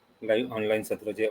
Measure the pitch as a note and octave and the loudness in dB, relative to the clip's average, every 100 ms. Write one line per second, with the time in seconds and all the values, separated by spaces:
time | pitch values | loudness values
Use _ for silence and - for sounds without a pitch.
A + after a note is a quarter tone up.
0 | _ _ A2 A2 B2+ A2+ G#2+ A2 G2+ G2 | _ _ 0 2 2 -2 0 0 0 -6
1 | G#2 G2+ A2 | -4 -2 -2